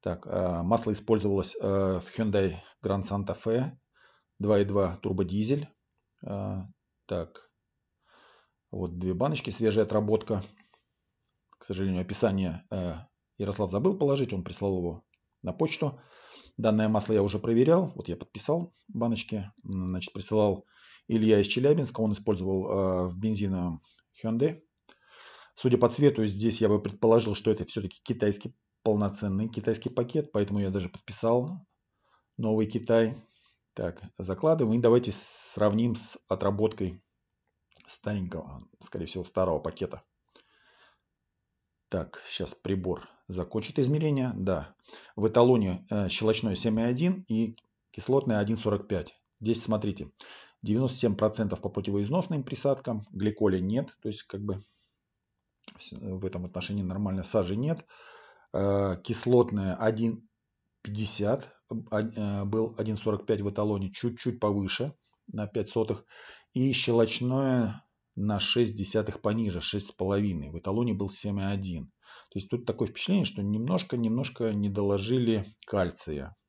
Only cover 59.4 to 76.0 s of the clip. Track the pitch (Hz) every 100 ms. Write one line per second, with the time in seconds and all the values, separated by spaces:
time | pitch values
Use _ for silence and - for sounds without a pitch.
59.4 | 120 104 95 90 110 110 113 113 - _
60.4 | _ _ _ _ - 104 107 - 101 123
61.4 | - _ _ 113 - 107 110 113 104 101
62.4 | 101 110 113 - 107 104 - 107 - 107
63.4 | 101 101 107 101 95 - 120 120 - 120
64.4 | 107 101 95 - 135 - _ _ - 107
65.4 | 104 120 98 - 110 104 - - - -
66.4 | _ - 131 127 - 117 113 - 123 131
67.4 | 135 127 110 107 _ _ _ - 101 101
68.4 | - - 117 104 98 113 101 - 110 107
69.4 | 110 90 - 104 98 - 95 101 104 90
70.4 | 69 82 95 98 120 98 98 - 101 101
71.4 | 98 101 98 82 65 _ - - - 98
72.4 | 95 123 - - 104 - - 190 160 -
73.4 | 101 107 120 180 - 123 117 117 117 -
74.4 | 113 104 101 98 101 101 101 127 117 110
75.4 | - - - 101 90 -